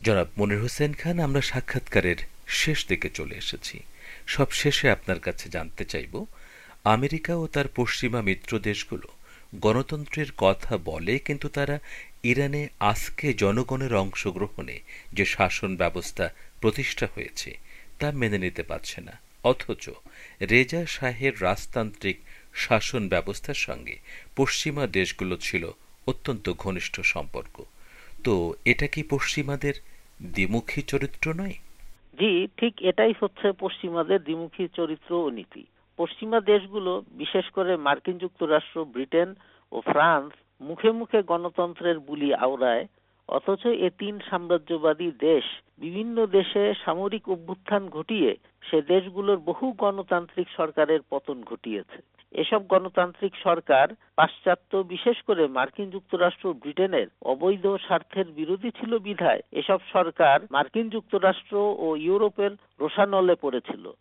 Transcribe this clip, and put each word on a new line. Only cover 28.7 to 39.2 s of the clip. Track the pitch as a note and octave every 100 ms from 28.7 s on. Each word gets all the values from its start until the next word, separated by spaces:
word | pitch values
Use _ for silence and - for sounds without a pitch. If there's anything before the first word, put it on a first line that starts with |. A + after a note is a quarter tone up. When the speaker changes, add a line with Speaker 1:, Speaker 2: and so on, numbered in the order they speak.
| A#2+ C#3+
Speaker 1:
কি | -
পশ্চিমাদের | D3+ C#3 - - C#3 C#3+ C#3+ C#3 - - - -
দ্বিমুখী | F2+ E2+ F#2+ A2+ - -
চরিত্র | C#3 C#3 C#3 - -
নয়? | E3 G3 - - - - - -
Speaker 2:
জি, | - G#3+ F3 G3 -
ঠিক | A#3 -
এটাই | F#3 F3+ A3 A3
হচ্ছে | G3+ - G#3
পশ্চিমাদের | F#3+ F#3+ - F#3 E3+ D#3+ F#3+
দ্বিমুখী | D3+ E3 E3 - F3
চরিত্র | - E3 D#3 - F3
ও | D#3+
নীতি। | A#2 F2+ - - _ _ -
পশ্চিমা | E3+ - A3 A3+
দেশগুলো, | G3+ G#3 G3 G#3 F#3 F#3 G3+
বিশেষ | - D3+ G3 F3+
করে | - F#3 F3
মার্কিন | C#3+ C#3 - F3+
যুক্তরাষ্ট্র, | F3+ _ E3 D3+ - - D#3
ব্রিটেন | B2 C3+ E3